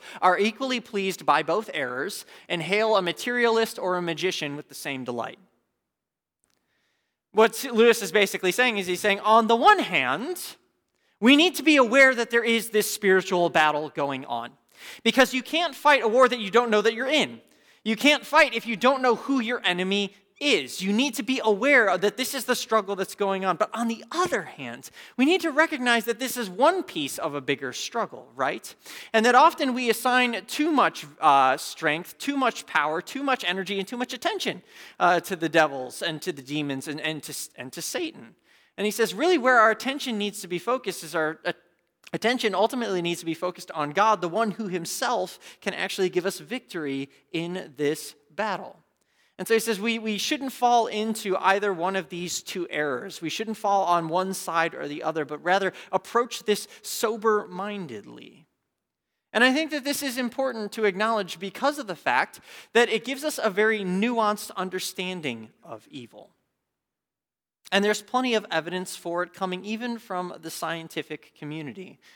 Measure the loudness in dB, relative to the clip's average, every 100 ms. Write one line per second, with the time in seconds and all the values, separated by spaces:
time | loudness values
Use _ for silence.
0 | -14 0 2 4 0 -2 -4 -4 -4 -4
1 | -4 -2 2 2 2 -2 -2 -6 -6 -6
2 | -8 -10 -16 -16 -8 -6 -2 0 2 2
3 | 0 -4 -4 0 2 2 0 -4 -4 -2
4 | -4 -2 -4 -4 -6 -8 -14 -12 -10 -8
5 | -6 -6 -8 -10 _ _ _ _ _ _
6 | _ _ _ _ _ _ _ _ _ _
7 | _ _ _ 4 4 4 0 6 6 6
8 | 2 2 2 2 0 2 2 0 -2 0
9 | 0 2 4 6 6 6 6 6 4 0
10 | 0 0 -4 -8 -10 -16 _ _ _ _
11 | _ 2 6 6 4 2 4 4 6 6
12 | 6 4 0 0 2 0 0 0 0 0
13 | 4 4 4 0 4 4 4 2 -4 -4
14 | -4 -4 -6 -6 -8 _ _ -20 -20 -4
15 | 2 4 4 2 -4 -2 -2 0 4 4
16 | 4 4 4 2 0 2 4 2 2 0
17 | 0 0 0 -6 _ _ _ _ -4 2
18 | 4 2 4 4 4 2 -6 0 2 4
19 | 2 0 0 -2 -2 -2 0 0 0 0
20 | -2 -8 _ -4 0 0 0 -4 -2 0
21 | 0 -2 -4 0 0 2 4 4 4 2
22 | 0 -2 -4 -4 -4 -4 0 0 0 -4
23 | -6 -4 -2 -2 0 0 -2 -2 -4 -4
24 | -6 -2 0 -2 -6 -12 -12 -12 -16 -20
25 | -8 0 2 2 0 0 0 0 2 2
26 | 0 -4 -4 -4 -6 2 2 2 -4 -6
27 | -6 -4 -6 -4 -4 -4 -4 -8 -6 -4
28 | -6 -8 -12 -4 -2 -2 -12 -20 -20 -18
29 | -2 2 6 8 8 6 -2 0 0 0
30 | 2 2 2 -2 -6 -2 2 4 4 2
31 | -14 2 6 8 6 2 -4 -4 -2 -2
32 | -6 -10 -4 0 0 -2 -2 0 0 -2
33 | -6 -6 -2 -2 -2 -4 -4 -4 -6 -6
34 | -6 -4 -4 -2 -4 -6 -12 -20 -14 0
35 | 2 2 0 -4 2 4 4 0 -8 -6
36 | -6 -6 -8 -10 -6 -4 -4 -4 -6 -6
37 | -6 -6 -10 -12 -12 -12 -12 -10 -6 -6
38 | -6 -10 -20 _ _ _ _ -6 -4 0
39 | -2 0 2 4 4 6 6 4 -4 -4
40 | -4 -4 -4 -6 -6 -6 -2 -4 -4 -8
41 | -6 -2 -2 -2 -6 -6 _ _ _ _
42 | -10 -2 0 0 0 2 0 0 -2 -2
43 | -2 -4 -6 -6 -6 -8 -10 -6 -2 4
44 | 4 4 0 -2 -2 -4 -6 -6 -6 -4
45 | -2 -2 -4 -10 -20 -10 -8 -6 -6 -2
46 | 0 0 -2 -6 -8 -10 -8 -8 -6 -6
47 | -8 _ _ -8 -6 -8 -10 -4 -2 -2
48 | -8 -18 _ -6 -4 -4 -8 -18 _ _
49 | _ _ _ -8 0 2 2 -2 -2 -2
50 | -2 -2 -2 -4 -4 0 2 4 2 -2
51 | -2 -2 -2 0 2 2 0 -2 -2 -4
52 | -6 -8 -6 -8 -8 -8 -4 -2 -2 -2
53 | -6 -10 -8 -6 -6 -4 0 2 4 2
54 | 2 -2 -2 -6 -4 -2 -2 -2 -8 -6
55 | -4 -4 -6 -4 2 2 2 -4 -4 -6
56 | -2 -2 -2 -4 -2 -2 -4 -16 -12 -4
57 | -4 0 0 0 -2 -8 -8 -8 -10 -12
58 | -14 -18 -20 -20 _ _ _ _ _ _
59 | _ _ _ 6 6 6 0 -4 -4 -4
60 | -4 -2 -4 -2 -4 -4 -8 -2 0 2
61 | 0 0 -4 -8 -10 -2 -2 -2 -6 -4
62 | 0 2 0 -4 -20 -20 0 4 4 2
63 | -2 -6 -6 -2 -2 2 2 2 -2 0
64 | 0 2 0 -2 -6 -8 -6 -6 -8 -8
65 | -8 -6 -6 -8 -12 _ -18 -18 -16 -18
66 | -18 -20 -20 _ _ _ _ _ _ _
67 | _ _ _ _ _ _ -2 0 2 0
68 | -2 -2 0 0 0 -4 -2 -6 -8 -10
69 | -6 -4 -6 -6 -6 -6 -6 -6 -6 -10
70 | -8 -8 -8 -10 -12 -8 -8 -8 -8 -10
71 | -10 -12 _ -16 -12 -10 -10 -12 -16 -20
72 | _